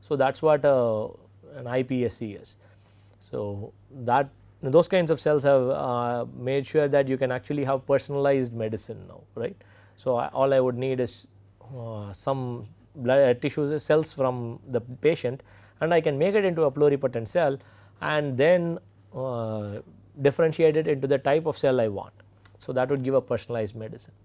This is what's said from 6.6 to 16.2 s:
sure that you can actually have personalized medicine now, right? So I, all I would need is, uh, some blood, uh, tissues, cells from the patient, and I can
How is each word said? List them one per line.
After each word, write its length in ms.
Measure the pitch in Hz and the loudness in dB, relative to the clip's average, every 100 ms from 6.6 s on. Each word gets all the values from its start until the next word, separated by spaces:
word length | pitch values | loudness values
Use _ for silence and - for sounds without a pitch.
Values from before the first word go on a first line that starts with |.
| 131 | 0
sure 200 | 156 147 | 0 2
that 200 | 143 139 | 2 0
you 100 | 131 | 0
can 140 | 131 | -2
actually 320 | 127 - 147 | -4 -4 -4
have 220 | 131 135 - | -2 -4 2
personalized 640 | 139 - 143 139 139 123 | 0 0 -2 2 2 0
medicine 540 | 117 110 107 - 107 92 | -4 -6 -6 -10 -14 -16
now, 140 | - - | -20 -18
right? 220 | - 117 196 - - - _ | -8 -8 -8 -20 -20 -20 _
So 220 | - 120 | -2 -2
I, 100 | 139 | -2
all 260 | - 135 | 0 2
I 60 | 135 | 4
would 180 | 127 123 | 2 0
need 220 | 131 127 | -4 -2
is, 280 | 120 - - _ _ _ - 127 | -4 -6 -18 _ _ _ -20 -14
uh, 360 | 117 110 101 | -12 -12 -12
some 540 | 98 - 135 127 120 110 - _ - | -10 -4 -4 -4 -8 -12 -20 _ -8
blood, 340 | 123 135 135 | 2 4 6
uh, 100 | 123 | 4
tissues, 420 | 147 - 147 151 | 0 -2 -4 -4
cells 320 | - 156 156 | 2 2 2
from 460 | - 131 127 120 120 - | -2 -2 -2 -8 -12 -4
the 140 | 120 | -4
patient, 600 | 117 127 147 165 123 131 - - - _ | -4 -2 0 0 -4 -6 -14 -20 -20 _
and 120 | 156 | 0
I 80 | 170 | 2
can 180 | 160 139 | 2 0